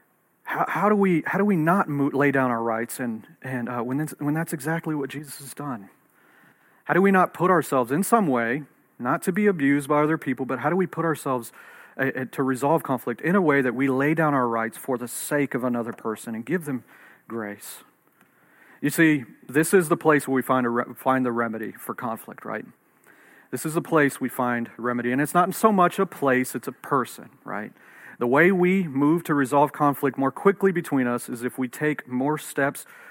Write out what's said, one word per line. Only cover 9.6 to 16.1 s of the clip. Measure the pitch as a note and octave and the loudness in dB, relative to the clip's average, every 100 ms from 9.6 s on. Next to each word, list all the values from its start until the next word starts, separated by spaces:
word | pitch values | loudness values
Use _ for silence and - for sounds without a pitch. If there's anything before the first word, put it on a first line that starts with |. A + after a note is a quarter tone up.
| C#3 C#3+ C3+ | 2 2 2
by | D3 | 2
other | D3+ D#3+ | 2 0
people, | - B2+ B2+ | -2 -4 -4
but | C3 | -4
how | C#3 | 0
do | F3+ | 0
we | F3+ | 0
put | - E3 | 0 -2
ourselves, | D3 C#3+ B2+ A2+ - - - - - | -2 -2 -4 -6 -14 -20 -20 -16 -4
uh, | - - | -4 -4
uh, | B2+ | -6
to | - | -2
resolve | C3 C3 C#3 D#3+ | -2 0 2 0
conflict | - C3 - A#2+ | 0 -4 -4 -4
in | D#3+ G3 | 0 2
a | |
way | E3 C#3+ | 4 2
that | B2+ A#2+ | 2 0
we | C3+ | 0
lay | C3 C#3 D#3+ | 2 2 2
down | D#3 | 2
our | C#3 B2 | 2 0
rights | A#2 A2+ - | 0 -4 -6
for | - B2 | -6 -6
the | A#2+ | -6
sake | - - D3 C#3+ | -10 -4 -2 0
of | B2+ | -2
another | B2+ A#2+ A#2 | -2 -2 -4
person | G#2+ A2+ | -6 -8